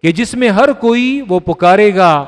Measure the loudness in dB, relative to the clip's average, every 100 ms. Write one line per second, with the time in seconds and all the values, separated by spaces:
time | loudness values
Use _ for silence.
0 | -2 -2 -4 -2 0 2 0 0 0 0
1 | 0 -4 -4 -4 -4 -2 2 4 2 2
2 | 2 0